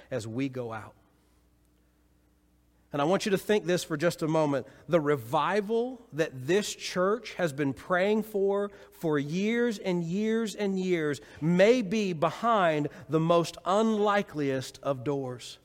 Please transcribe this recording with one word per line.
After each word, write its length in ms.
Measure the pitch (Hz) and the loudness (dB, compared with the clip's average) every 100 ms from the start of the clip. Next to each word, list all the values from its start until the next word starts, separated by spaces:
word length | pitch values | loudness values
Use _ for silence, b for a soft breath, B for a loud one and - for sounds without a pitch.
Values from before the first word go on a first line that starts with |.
| B | B
as 160 | 131 110 | -8 -6
we 200 | 113 135 | -6 -6
go 240 | 131 120 | -6 -10
out. 220 | 110 104 - _ _ _ _ _ _ _ _ _ _ _ _ _ _ _ _ _ _ _ | -12 -14 -20 _ _ _ _ _ _ _ _ _ _ _ _ _ _ _ _ _ _ _
And 100 | 143 | -2
I 40 | 147 | 0
want 180 | 196 | 0
you 80 | 220 | 0
to 60 | 190 | -2
think 260 | - 208 | 0 0
this 180 | 156 180 | 2 -2
for 140 | - 156 | -2 -2
just 260 | 170 - | -2 -2
a 60 | 156 | 0
moment. 400 | 160 151 139 - B B | 2 2 0 -6 B B
The 120 | 170 | 0
revival 1000 | 147 147 113 151 151 202 202 226 247 254 - | 2 0 0 0 2 0 0 -2 -2 -8 -10
that 340 | 143 160 131 127 | -4 -4 -4 0
this 260 | 196 202 | 0 0
church 640 | - - 185 190 233 - | -8 -6 0 0 0 -6
has 180 | - 175 | -4 -4
been 200 | 135 139 | 0 -2
praying 500 | 131 - 180 196 220 | -4 -2 2 2 2
for, 480 | 214 202 196 202 202 B B | 0 -2 0 0 -4 B B
for 260 | - 165 147 | -4 0 0
years 600 | 143 175 208 233 240 202 | 0 0 0 2 0 0
and 260 | 190 175 | -2 -2
years 500 | 165 190 220 226 220 | 0 -2 0 0 -2
and 240 | 208 202 190 | -2 -2 0
years 420 | 185 175 151 139 B B | 0 0 0 -4 B B
may 420 | 156 175 196 254 | 2 6 6 6
be 300 | 190 220 196 | 2 0 0
behind 760 | 160 160 - 226 220 170 151 147 B B | 0 0 0 2 4 4 2 -2 B B
the 100 | 160 | 0
most 400 | 165 170 160 - | 4 4 2 -4
unlikeliest 1120 | 170 202 226 214 208 202 202 151 139 131 127 - | 0 2 2 2 2 2 -2 -4 -2 -2 -6 -8
of 180 | 139 131 | -4 -4
doors. 560 | 123 143 127 120 - - | -2 -4 -4 -10 -16 -20